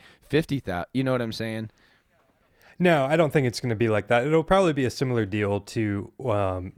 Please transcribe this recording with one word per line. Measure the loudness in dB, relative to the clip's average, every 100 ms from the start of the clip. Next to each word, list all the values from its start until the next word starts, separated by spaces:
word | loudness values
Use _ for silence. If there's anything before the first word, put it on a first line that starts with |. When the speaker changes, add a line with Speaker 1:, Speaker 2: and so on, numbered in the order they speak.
| -20 _
Speaker 1:
fifty | -4 -2 -2 -6
thousand." | -6 -8 -6
You | -4
know | -2
what | -2
I'm | -4
saying? | -8 -8 -8 -10 _ _ _ _ _ _ _ _ _ -14 0
Speaker 2:
No, | 2 4 4
I | 2
don't | 4
think | 2 0
it's | -2
gonna | -2
be | 0 2
like | 2 2
that. | 2 2
It'll | 0
probably | 2 2 2
be | 2
a | -2
similar | -2 -2 0
deal | 0 0 0 -2
to, | -4 -4 -2 -2 -6 -8 -2
um, | 0 0 -2 -8